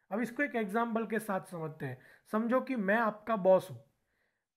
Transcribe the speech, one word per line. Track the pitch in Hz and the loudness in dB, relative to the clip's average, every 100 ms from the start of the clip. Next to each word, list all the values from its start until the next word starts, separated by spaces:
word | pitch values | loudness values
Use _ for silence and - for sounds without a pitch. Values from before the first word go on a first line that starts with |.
| _ | _
अब | 202 | -4
इसको | 240 240 | -4 -2
एक | 285 247 | -2 -2
एग्जांपल | 214 214 233 220 220 | -2 0 0 -2 -2
के | 214 | -4
साथ | 214 190 - | -2 -4 -4
समझते | 175 156 147 139 | -8 -8 -6 -8
हैं। | 123 - - _ | -8 -14 -20 _
समझो | 214 233 254 | -2 2 0
कि | 254 262 | 0 -2
मैं | 190 214 | 2 2
आपका | 220 214 - 220 | 2 -2 -4 2
बॉस | 185 185 180 | 6 6 4
हूँ, | 123 - _ _ _ _ _ _ | -10 -18 _ _ _ _ _ _